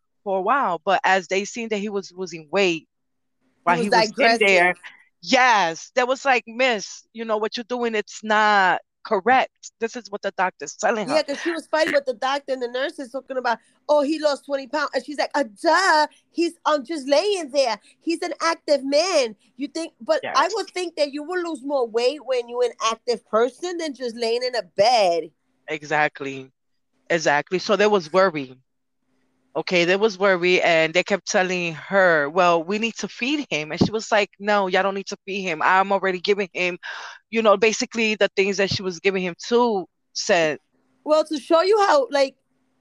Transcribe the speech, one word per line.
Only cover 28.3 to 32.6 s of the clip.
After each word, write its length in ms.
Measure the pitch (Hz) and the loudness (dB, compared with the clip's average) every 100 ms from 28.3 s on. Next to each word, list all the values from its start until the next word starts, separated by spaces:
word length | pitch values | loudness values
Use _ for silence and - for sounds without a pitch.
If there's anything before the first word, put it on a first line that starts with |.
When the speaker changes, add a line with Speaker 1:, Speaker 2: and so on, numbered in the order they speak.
| 156 131 131 _ _ _ _ _ _ _ _ _ 151 | 0 -8 -14 _ _ _ _ _ _ _ _ _ -8
Speaker 1:
Okay, 300 | - 180 170 | -2 0 2
there 140 | 190 | 2
was 180 | 220 185 | 0 2
worry, 420 | 190 185 180 180 | 2 2 2 2
and 320 | - 165 160 | 4 2 2
they 100 | 170 | 0
kept 240 | - 196 - | 0 -2 -2
telling 460 | 208 185 180 175 151 | 0 0 -2 -6 -8
her, 540 | - 190 185 160 143 | -2 2 4 4 2
"Well, 320 | 175 180 170 | 2 4 2